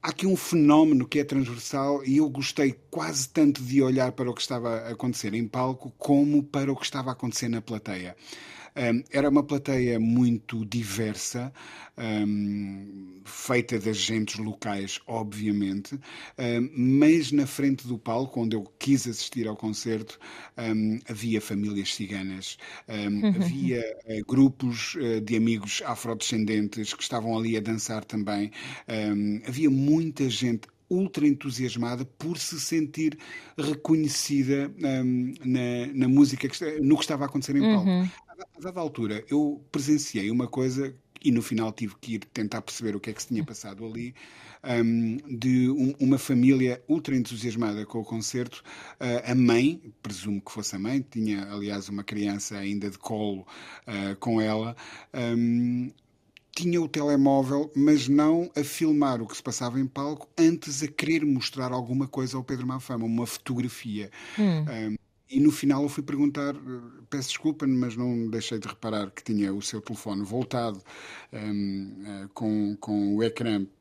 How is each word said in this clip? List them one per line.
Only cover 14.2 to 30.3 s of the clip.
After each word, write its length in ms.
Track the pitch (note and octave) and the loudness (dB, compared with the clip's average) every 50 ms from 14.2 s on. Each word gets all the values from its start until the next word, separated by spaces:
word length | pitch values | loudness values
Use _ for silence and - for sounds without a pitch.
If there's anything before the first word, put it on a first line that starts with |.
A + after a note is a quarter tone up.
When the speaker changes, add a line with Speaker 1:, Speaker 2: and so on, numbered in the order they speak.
| G#2+ - - G#2 | -2 -2 -4 -6
Speaker 1:
locais, 600 | A2 G#2+ G#2 - - G#2+ G2+ G2 G2 G2 - - _ | -6 -6 -6 -6 -6 -4 -4 -4 -4 -6 -8 -10 _
obviamente, 920 | - A#2 A2+ A2 G#2 G2+ G#2 G#2+ G#2+ G#2 G2+ G2+ G2 G2 G2+ G2 - C#3 C#3 - - - - - - - - | -6 -4 -4 -4 -6 -6 -4 -2 0 0 0 0 0 -2 -4 -6 -8 -10 -12 -12 -14 -18 -18 -18 -18 -10 -6
ahm, 320 | B2+ A#2+ A#2+ A#2+ B2 C3+ - | -4 0 0 0 0 -2 0
mas 560 | C3 B2 B2+ C3+ C#3 D3 D3+ D#3+ E3+ D3+ B2+ | 2 4 6 6 8 8 8 8 6 4 2
na 140 | D3 C#3+ C#3 | 2 2 2
frente 400 | C3+ - - C#3+ C#3 C#3 C3 B2+ | 0 -2 0 0 0 0 0 -2
do 120 | A#2+ B2 G#2+ | -6 -6 -6
palco, 420 | _ - A2+ A#2+ C3+ C3 - B2 | _ -2 -2 -2 -2 -2 -2 -2
onde 160 | A#2 A2 A2 | 0 0 0
eu 80 | A2 G2 - _ _ | -2 -4 -6 _ _
quis 280 | - C#3 C#3 B2+ - | 2 2 4 4 2
assistir 400 | B2 A2+ - - - - B2+ A2+ | -2 -6 -6 -8 -6 -4 -4 -4
ao 100 | A2 G#2+ | -4 -4
concerto, 640 | - - A2 G#2 - - A#2 A2+ G#2+ A2 - - - - - - - - - _ | -4 -4 -4 -4 -4 -4 -2 -4 -4 -4 -8 -16 -18 -18 -18 -18 -18 -18 -16 _
ahm, 420 | - A#2 A2+ A2 A2 G#2+ G#2+ A2 A#2+ - - | -8 -4 -2 0 2 2 0 0 -2 -6 -10
havia 320 | A#2 G#2 A2 A#2 A2 G#2+ | -10 -6 -2 0 0 0
famílias 540 | G#2+ - A2 G2+ G2+ G#2 G2+ G2+ F#2+ - - | 0 -2 -4 -2 -2 -2 -2 -2 -4 -4 -4
ciganas, 640 | - G#2+ F#2+ G#2 G2 F#2+ F#2+ F#2+ F#2+ F#2+ - - - - - - - - - | -6 -6 -6 -6 -6 -6 -6 -8 -8 -10 -12 -14 -14 -16 -18 -18 -18 -14 -10
ahm, 360 | A2+ G#2 G#2 G2+ G#2 G#2 G#3 G#3+ | -8 -4 -2 0 0 2 4 2
Speaker 2:
<laughs> 40 | F#3+ | 4
Speaker 1:
havia, 460 | F3+ F#3+ F3 - - - B2+ B2 A#2+ A2+ A2 A2 - - | 4 2 0 0 0 0 0 0 -2 -2 -6 -8 -12 -10
eh, 140 | A2+ A2 G#2+ G#2 | -6 -6 -6 -2
grupos, 680 | - B2+ C3 C3+ C3+ C3+ - C3 B2 A#2 A2+ - - - E3 | 2 6 8 8 8 6 2 -2 -2 -2 -2 -6 -6 -4 -4
eh, 200 | C#3 A#2 A2+ A2 | 0 0 0 0
de 160 | G#2+ G#2+ A#2+ | 0 0 2
amigos 460 | A2 A2+ A#2 A#2 G#2+ G2 G#2 - - - | 4 4 4 2 0 -2 -4 -6 -6 -4
afrodescendentes 1080 | B2 A#2 - - A#2 A2+ G#2+ - - B2 A2 A2 G#2 A2 G#2+ G#2 G2+ - A2+ G#2+ - - | -6 -6 -6 -4 -6 -6 -4 -4 -2 0 0 0 2 2 0 0 0 -2 -6 -6 -6 -6
que 80 | - | -8
estavam 340 | - - - A#2 A2 A#2 A2+ | -6 -4 -4 -2 -2 -2 -2
ali 200 | A2 A2+ A2+ A2+ | 0 0 0 0
a 40 | A2 | -2
dançar 440 | G#2+ A2 A2+ G#2+ - - A2+ A2 - | 0 -2 -4 -4 -4 -6 -6 -8 -8
também. 460 | - - G#2+ G2+ G2+ G#2 G2+ G#2 G#2 - - - C3+ C3 - - - | -6 -4 -4 -2 -2 -2 -2 -2 -4 -6 -12 -14 -12 -14 -14 -10 -6
Ahm, 540 | A#2 A2 G#2+ G#2+ G#2 G2+ G#2 G#2 G#2 G#2+ - | -4 -2 0 0 0 0 0 0 -2 -4 -4
havia 240 | C3 B2 C3+ D#3+ D3 | -6 -2 2 4 4
muita 580 | C3+ C3+ C#3 C#3+ D3+ D#3+ E3 D#3+ C#3+ - C#3 C3 | 4 4 4 4 4 4 4 0 -2 -2 -2 0